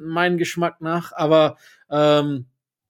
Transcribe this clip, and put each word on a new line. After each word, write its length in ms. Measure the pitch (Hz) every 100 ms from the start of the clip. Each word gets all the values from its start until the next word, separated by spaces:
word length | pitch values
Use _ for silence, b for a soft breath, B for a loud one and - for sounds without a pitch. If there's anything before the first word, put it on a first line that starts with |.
| 160
meinen 320 | 165 180 175
Geschmack 420 | 170 175 170 -
nach. 320 | 160 170 170
Aber, 460 | - 151 160 151 b b b b
ähm, 560 | 147 151 147 147 139 123 _ _ _ _